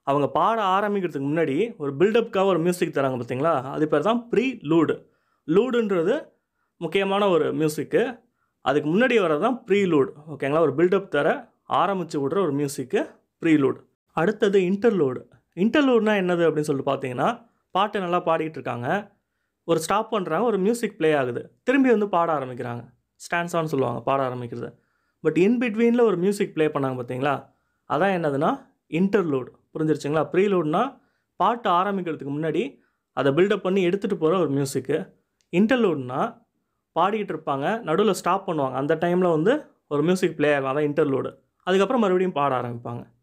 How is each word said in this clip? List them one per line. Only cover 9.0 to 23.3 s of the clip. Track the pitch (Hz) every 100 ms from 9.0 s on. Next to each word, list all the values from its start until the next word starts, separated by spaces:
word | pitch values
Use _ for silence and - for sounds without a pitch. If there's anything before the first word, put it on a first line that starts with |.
| 254
வர்றது | 233 175 151
தான் | 220 254 -
ப்ரீலூட். | 202 190 156 131 - 165
ஓகேங்களா? | 143 139 151
ஒரு | 160 135
பில்டப் | 180 196 196
தர | 147 156 262 - _ _
ஆரம்பிச்சு | 123 175 190 170 156
விடுற | 139 180
ஒரு | 175
மியூசிக்கு | 139 143 143 123 214 320 - _ _ 165
ப்ரீலூட். | 151 131 123 _ _ _
அடுத்தது | - 170 214 208 196
இன்டர்லூட். | 180 196 233 196 139 123 - _ _ -
இன்டர்லூட்னா | 214 311 277 233 214 208
என்னது | 185 175 165
அப்படின்னு | 151 151
சொல்லிட்டு | 135 135
பார்த்தீங்கன்னா, | 139 135 123 170 240 _ _ _
பாட்டு | 185 208 208
நல்லா | 180 175 170
பாடிட்டு | 160 160 151
இருக்காங்க, | 123 120 123 190 214 _ _ _ _ _
ஒரு | - 165
ஸ்டாப் | 160 196 220
பண்றாங்க, | 214 170 156 233
ஒரு | 202
மியூசிக் | 185 233 220 -
ப்ளே | 156
ஆகுது, | 147 127 120 - _
திரும்பி | - 269 262
வந்து | 214 208
பாட | 180 170 151
ஆரம்பிக்கிறாங்க. | 127 123 123 120 - _ _ _
ஸ்டான்ஸான்னு | -